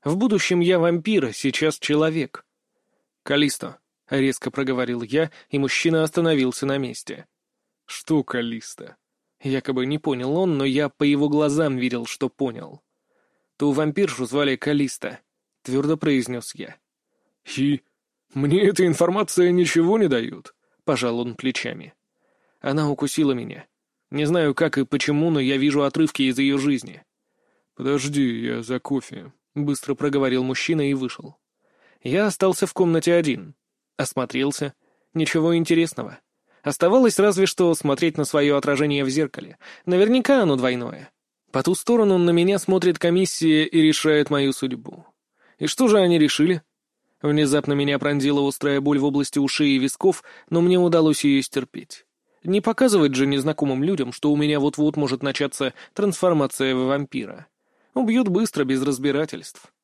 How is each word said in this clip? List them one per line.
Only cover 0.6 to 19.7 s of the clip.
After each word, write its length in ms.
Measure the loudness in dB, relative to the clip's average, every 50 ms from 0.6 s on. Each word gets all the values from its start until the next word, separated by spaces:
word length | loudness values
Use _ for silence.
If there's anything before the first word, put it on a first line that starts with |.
я 180 | 2 2 2 2
вампир, 480 | 2 2 0 0 0 0 0 0 0
а 60 | -2 -6
сейчас 440 | -4 -4 -4 -2 0 -2 -2 -2 -4
человек. 680 | -4 -2 0 0 0 0 -2 -4 -6 -6 _ -20 _ _ _ _ _ _ _ _ _ _ _ _ _ _ _ _ _
«Калисто», — 540 | -2 0 0 0 0 -2 -6 -10 -12 -12 _ _ _ _ _ _ _
резко 420 | -2 0 0 0 -2 -4 -6 -8
проговорил 520 | -6 -4 -4 -4 -2 -4 -2 -4 -4 -6
я, 280 | -6 -2 -2 -2 -2 -2 _ -18 -14 _
и 80 | -4 -2
мужчина 440 | -2 -2 -2 0 0 0 2 2
остановился 640 | 0 0 0 0 0 2 2 2 0 0 -2 -4 -4
на 140 | -4 -2 -4
месте. 480 | -4 -6 -10 -12 -14 -14 -14 -16 -16 _ _ _ _ _ _ _ _ _ _ _ _
«Что 400 | -16 -16 -16 -4 -2 0 0 0
Калисто?» 720 | -2 -6 -6 -6 -6 -8 -10 -14 -16 -18 -18 -20 -20 -20 _ _ _ _ _ _ _ _ _
Якобы 420 | -6 -4 -4 -2 -2 -4 -4 -2 -2
не 140 | -2 -4 -4
понял 360 | -2 -4 -4 -2 -2 -4 -2
он, 200 | 0 0 0 0
но 80 | 0 0
я 240 | 0 0 0 -2 -2
по 160 | _ _ 0
его 240 | 2 2 2 2 2
глазам 480 | 2 2 2 2 2 0 0 0 0
видел, 300 | -2 -2 -2 -4 -4 -6
что 240 | -8 -6 -6 -6 -6
понял. 500 | _ _ -6 -6 -6 -10 -16 -18 -20 -20 _ _ _ _ _ _ _ _ _ _ _ _ _ _ _ _
«Ту 140 | 0 0
вампиршу 520 | 2 2 0 0 0 0 -2 -2 -2 -6 -6
звали 320 | -4 -2 0 0 0 0
Калисто», — 640 | -2 -2 -2 0 0 0 -2 -4 -8 -10 -12 -12 -14 _ _ _ _ _ _ _ _
твёрдо 360 | _ -2 -2 -2 0 0 -2 -2
произнёс 560 | 0 0 0 0 0 -2 -8 -10 -10 -14 -16
я. 220 | -16 -16 -16 -18 _ _ _ _ _ _ _ _ _ _ _ _ _ _ -12 -4
«И? 280 | -2 0 0 0 -2 _ _ _ _ _ _ _ _ _ _
Мне 300 | _ -2 0 2 2 4
эта 240 | 4 2 4 4 2
информация 640 | 2 4 2 2 2 2 0 -2 0 2 2 4 4
ничего 480 | 4 4 2 2